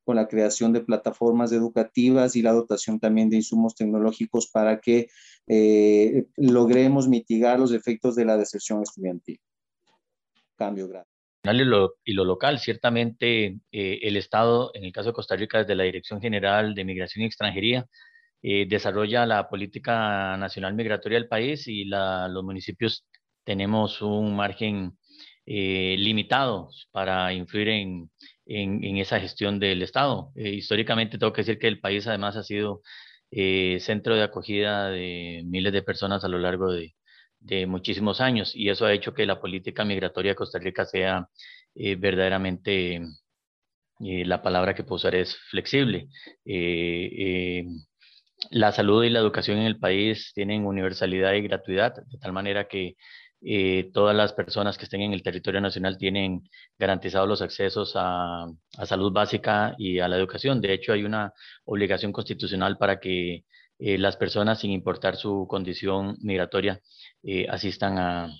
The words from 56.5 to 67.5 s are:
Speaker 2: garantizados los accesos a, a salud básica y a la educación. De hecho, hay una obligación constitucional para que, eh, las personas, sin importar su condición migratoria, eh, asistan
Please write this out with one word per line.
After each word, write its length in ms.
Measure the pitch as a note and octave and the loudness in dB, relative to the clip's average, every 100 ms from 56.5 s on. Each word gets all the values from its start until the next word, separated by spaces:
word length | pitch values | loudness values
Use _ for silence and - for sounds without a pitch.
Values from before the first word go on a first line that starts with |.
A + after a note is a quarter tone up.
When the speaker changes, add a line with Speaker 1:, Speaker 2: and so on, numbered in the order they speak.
| - - _ | -20 -20 _
Speaker 2:
garantizados 480 | G2 F#2 F#2+ F#2+ G2 | -2 0 -2 0 0
los 160 | G2+ | 0
accesos 520 | F2+ - G2 G#2+ G2 F#2+ | -4 -2 -2 -2 -4 -2
a, 480 | F#2 F2+ F2 F2 | -2 -2 -4 -6
a 420 | E2+ E2 _ - G#2+ | -10 -16 _ -12 -4
salud 280 | F#2+ G2 | -2 0
básica 600 | F#2+ G#2 G#2+ - G#2 G#2+ - | 2 0 0 0 0 0 -2
y 220 | G2 F2+ | -4 -2
a 100 | F2+ | 0
la 80 | F2+ | 0
educación. 420 | F#2+ - C3 C3 | 0 -2 -2 0
De 140 | G2 | 0
hecho, 180 | F#2+ - | -2 0
hay 140 | G#2+ G#2 | 0 0
una 260 | A2 G#2 - - - | -4 -6 -8 -20 -20
obligación 480 | - G#2 G2+ F#2 G2+ | -6 -2 0 0 -2
constitucional 680 | G2 G#2+ G2 F#2+ F#2+ F#2+ G2 | -6 -8 -8 -6 -2 -2 0
para 220 | G2+ G2 | 0 0
que, 460 | F#2+ F#2 F2 E2+ - _ _ _ | -2 -4 -4 -8 -14 _ _ _
eh, 180 | - G2 | -2 0
las 200 | G2 - | 0 0
personas, 420 | F2+ G#2+ G#2+ A2 | -2 0 0 0
sin 120 | G#2 | -2
importar 440 | F#2+ F#2 F2 F#2+ F#2 | -4 -4 -2 -2 -4
su 320 | G#2+ G2+ F#2 | -4 -4 -4
condición 720 | F#2+ F#2 F2+ F#2+ F#2+ G2 G#2 | -6 -6 -6 -4 -2 -4 -6
migratoria, 600 | G#2+ F#2+ F2 G2 G2 G2 - - - _ | -4 -2 -2 -2 -2 -4 -10 -20 -20 _
eh, 240 | - F#2+ | -6 -4
asistan 480 | - | -4